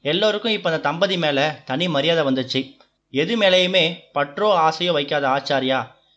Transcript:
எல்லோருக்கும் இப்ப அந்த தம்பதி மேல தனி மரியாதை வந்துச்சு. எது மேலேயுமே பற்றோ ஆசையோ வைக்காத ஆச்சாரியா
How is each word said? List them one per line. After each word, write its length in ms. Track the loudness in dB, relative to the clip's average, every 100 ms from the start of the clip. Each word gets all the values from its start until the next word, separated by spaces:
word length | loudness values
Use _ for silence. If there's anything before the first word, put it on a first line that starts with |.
எல்லோருக்கும் 500 | -2 0 0 0 -2
இப்ப 180 | -2 -2
அந்த 120 | -2
தம்பதி 360 | -2 -2 -2 0
மேல 440 | 0 0 0 -4 -6
தனி 220 | -4 0
மரியாதை 360 | 0 2 2
வந்துச்சு. 380 | 2 0 -2 -4 -6 -14 _ _ _
எது 200 | -4 -2 2
மேலேயுமே 460 | 4 4 4 2 0 -2 -8
பற்றோ 360 | -4 -4 -2 2 4
ஆசையோ 340 | 2 0 -2
வைக்காத 340 | -2 0 -2 0
ஆச்சாரியா 520 | -2 0 -2 0 -2 -4 -14 _